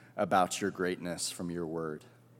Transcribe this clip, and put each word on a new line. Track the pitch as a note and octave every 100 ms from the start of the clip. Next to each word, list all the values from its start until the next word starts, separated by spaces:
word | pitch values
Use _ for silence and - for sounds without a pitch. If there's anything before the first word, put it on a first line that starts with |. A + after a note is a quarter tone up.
| - -
about | G2 G2 F2+ -
your | G2+
greatness | F#2+ F2+ F2+ F2 E2+ -
from | - F2
your | E2+ D#2+
word. | E2 D#2+ - - - - -